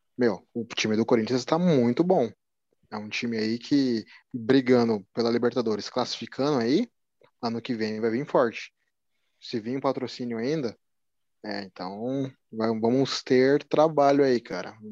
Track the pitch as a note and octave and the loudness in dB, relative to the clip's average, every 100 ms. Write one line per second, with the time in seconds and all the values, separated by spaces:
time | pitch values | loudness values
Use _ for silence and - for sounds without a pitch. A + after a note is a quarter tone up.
0 | _ - A#2+ F2+ _ A#2+ A2 - A2 G#2+ | _ -2 0 -2 _ -10 -8 -4 -2 0
1 | A2+ A#2+ A2 B2 - E3 F3+ C#3+ A#2 B2 | 2 2 2 -2 -2 0 2 4 2 2
2 | F3 F#3 A#2+ - _ _ _ _ _ G#2+ | 2 2 0 -6 _ _ _ _ _ -12
3 | G#2+ - A#2+ A2+ A2 A#2+ - C#3+ C3 A2+ | -8 -6 -4 -2 -2 -4 0 0 2 -2
4 | - - _ B2 A2+ C3+ B2+ B2 A#2 G#2+ | -4 -18 _ -8 2 2 6 4 4 0
5 | F#2 - A#2 A#2 A#2+ B2+ A2+ G#2 - B2+ | -4 -4 0 2 0 0 -2 -2 -4 -6
6 | A#2 - A#2 - C#3+ C#3 A2+ E3 B3 _ | -4 -6 -10 -4 0 0 2 0 0 _
7 | _ _ _ - A#2 A#2 - A2+ G#2+ A2 | _ _ _ -8 -6 -6 -6 -4 -4 -2
8 | A2+ A2+ C#3+ E3 A#2+ - - _ _ _ | -2 -2 0 2 2 -2 -14 _ _ _
9 | _ _ _ _ - A#2+ A2 C3+ C#3 C3 | _ _ _ _ -8 -8 -4 -4 -2 -2
10 | B2 - B2 A2+ B2 D#3+ A#2+ - _ _ | -6 -8 -6 -4 -2 -2 -4 -8 _ _
11 | _ _ _ _ G#3+ G3+ G3 - F3+ G3+ | _ _ _ _ -12 -10 -12 -12 -12 -8
12 | B2+ C#3 C3 - _ A2 A2 A2+ A2+ B2+ | -6 -6 -6 -10 _ -4 -2 0 2 2
13 | C3 - - B2+ C3 C#3+ - D3 D#3+ D3 | 0 -2 2 4 6 4 2 2 4 4
14 | C#3 C#3+ C3+ A#2+ - - - - G#2+ | 4 6 4 2 -2 -10 -10 -14 -10